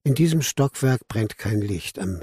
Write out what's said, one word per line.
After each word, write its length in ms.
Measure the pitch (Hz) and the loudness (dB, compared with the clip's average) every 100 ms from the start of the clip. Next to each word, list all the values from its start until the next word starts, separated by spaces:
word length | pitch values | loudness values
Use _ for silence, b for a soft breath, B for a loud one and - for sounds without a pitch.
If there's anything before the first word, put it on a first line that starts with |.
In 120 | - | 0
diesem 260 | 131 165 160 | 4 4 2
Stockwerk 680 | 135 - 139 - 135 131 - | 0 0 0 2 2 2 -2
brennt 280 | 113 107 - | -2 -2 -4
kein 240 | 101 107 | -2 -2
Licht. 380 | 104 92 - - | -2 -4 -6 -8
Am 240 | - 87 | -6 -6